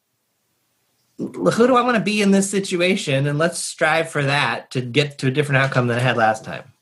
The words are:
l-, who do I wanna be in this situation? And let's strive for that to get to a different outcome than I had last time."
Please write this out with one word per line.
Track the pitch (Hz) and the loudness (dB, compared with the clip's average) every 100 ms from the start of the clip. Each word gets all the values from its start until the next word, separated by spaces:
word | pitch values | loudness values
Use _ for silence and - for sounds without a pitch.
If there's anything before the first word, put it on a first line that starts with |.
| _ _ _ _ _ _ _ _ _ _ _ - | _ _ _ _ _ _ _ _ _ _ _ -12
l-, | - - 180 | -10 -2 0
who | - 247 | 2 4
do | |
I | 240 | 4
wanna | 247 233 | 2 0
be | 175 214 | -2 0
in | 196 | 4
this | 196 196 | 4 2
situation? | 202 196 180 180 202 151 135 143 | -2 -2 0 0 0 0 -2 0
And | 147 | 0
let's | 170 170 | -2 -2
strive | - - 156 160 160 | -10 -2 0 0 -2
for | 147 | -2
that | 139 143 123 117 - | -2 0 -2 -4 -6
to | 131 | -6
get | 123 131 147 - | -2 -2 -2 -2
to | 135 | -2
a | |
different | 131 143 135 | 0 0 2
outcome | 135 139 123 | 2 0 0
than | 117 | 0
I | |
had | 127 117 | 0 2
last | 110 110 | 2 0
time." | 90 67 - _ | -6 -14 -14 _